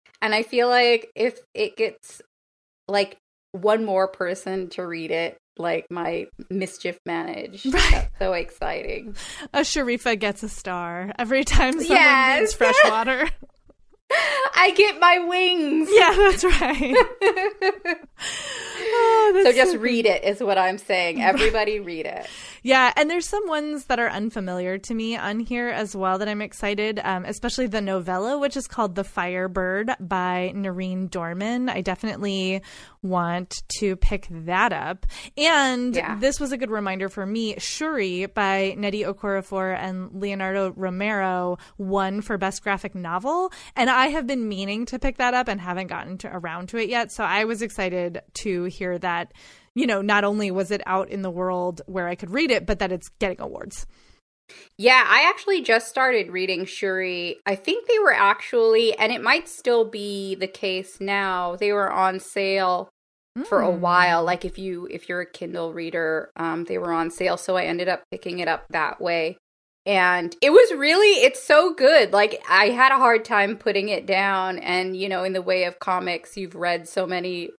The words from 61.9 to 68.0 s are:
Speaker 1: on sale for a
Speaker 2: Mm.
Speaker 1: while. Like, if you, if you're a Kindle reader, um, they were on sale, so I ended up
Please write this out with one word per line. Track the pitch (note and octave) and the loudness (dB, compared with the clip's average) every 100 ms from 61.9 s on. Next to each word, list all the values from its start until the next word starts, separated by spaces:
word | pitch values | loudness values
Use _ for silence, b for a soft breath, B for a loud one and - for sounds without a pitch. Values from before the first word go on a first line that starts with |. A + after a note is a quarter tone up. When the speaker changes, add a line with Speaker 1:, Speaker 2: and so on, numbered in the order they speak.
Speaker 1:
on | - F#3+ F#3+ | 0 0 -2
sale | - G3+ G3 G3 F#3 F3+ F#3+ _ _ _ _ A#3+ F#4 | -6 -4 -2 0 0 -2 -4 _ _ _ _ -12 0
for | G3 | 2
a | F3 | 2
Speaker 2:
Mm. | F3 | 0
Speaker 1:
while. | F3 F3+ F3+ E3+ | 2 4 4 4
Like, | E3+ F3+ | 0 -2
if | F#3 F#3 | -6 -10
you, | F#3+ F3 F3+ | -10 -10 -12
if | E3+ - | -12 -8
you're | F3+ | -8
a | F3 | -8
Kindle | - E3+ F3 E3 | -12 -10 -8 -8
reader, | E3 E3 E3+ D#3+ D#3+ - - | -8 -6 -4 -2 -2 -6 -6
um, | E3 D#3+ E3+ | -6 -4 -6
they | F#3 | -6
were | F3 | -2
on | E3 E3 | -2 -4
sale, | - F#3 F3 | -2 -2 -2
so | - F#3 | -2 -2
I | E3 | -2
ended | E3+ F3+ | -2 -2
up | F3+ | -4